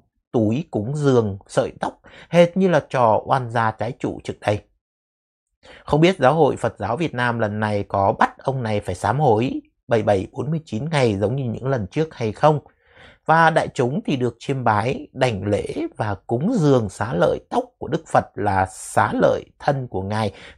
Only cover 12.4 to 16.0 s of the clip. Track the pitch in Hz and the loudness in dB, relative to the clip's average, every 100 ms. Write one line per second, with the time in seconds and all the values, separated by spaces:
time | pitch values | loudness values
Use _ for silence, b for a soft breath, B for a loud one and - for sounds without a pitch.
12.4 | 151 147 - b b b b b - 160 | 2 2 -4 b b b b b 0 4
13.4 | 165 160 98 - 123 160 202 139 123 - | 4 2 0 -2 -2 -2 -4 -2 -2 -4
14.4 | - 135 120 104 113 247 302 123 127 98 | -6 -2 0 2 0 -4 -8 -2 -2 -2
15.4 | 101 101 - - 330 - | -2 -2 -2 -6 -8 -6